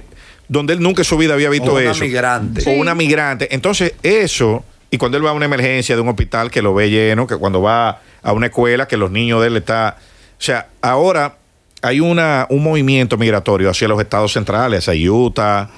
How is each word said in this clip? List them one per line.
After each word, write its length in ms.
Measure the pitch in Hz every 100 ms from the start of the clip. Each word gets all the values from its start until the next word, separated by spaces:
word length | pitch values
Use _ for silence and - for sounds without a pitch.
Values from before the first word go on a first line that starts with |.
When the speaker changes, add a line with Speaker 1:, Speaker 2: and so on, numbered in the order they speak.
| - - - - -
Speaker 1:
donde 260 | 143 147
él 60 | 175
nunca 200 | 175 185
en 20 |
su 140 | 165 156
vida 160 | 160
había 160 | 143 147
visto 220 | 143 127
Speaker 2:
O 60 | 139
una 120 | 123
Speaker 1:
eso. 100 | -
Speaker 2:
migrante. 560 | 143 123 123 120 113 113
Speaker 1:
O 40 |
Speaker 3:
Sí. 60 | 143
Speaker 1:
una 240 | 139 165
migrante. 600 | 170 156 151 147 123 -
Entonces, 400 | 131 185 202 175 -
eso, 640 | 165 214 180 - 113 117 - - _
y 60 | 123
cuando 220 | 123 139
él 60 | 151
va 40 |
a 40 |
una 100 | 151 147
emergencia 500 | 135 127 131 123 120
de 40 |
un 80 | 117
hospital 420 | 107 - 117 117
que 120 | 123
lo 100 | 104
ve 160 | 95 107
lleno, 380 | 107 110 110 127
que 100 | 90
cuando 240 | 98 92
va 400 | 104 117 113 - - -
a 100 | 117
una 140 | 107 135
escuela 400 | - 120 120 135
que 80 | 110
los 140 | 95
niños 300 | 101 117 113
de 60 | 117
él 80 | 113
está, 400 | - 113 107 - - - - _
o 40 |
sea, 260 | - 120 - _
ahora 540 | 127 131 180 170 143 - _ _ _ -
hay 180 | 123 139
una, 460 | 170 170 160 139 -
un 120 | 139
movimiento 540 | 156 156 135 135 120 113
migratorio 500 | 117 104 - 98 95
hacia 160 | 90 110
los 120 | 107
estados 320 | 104 104 104
centrales, 560 | 110 101 104 127 95 -
hacia 220 | 80 87
Utah, 580 | 110 123 - 104 101 101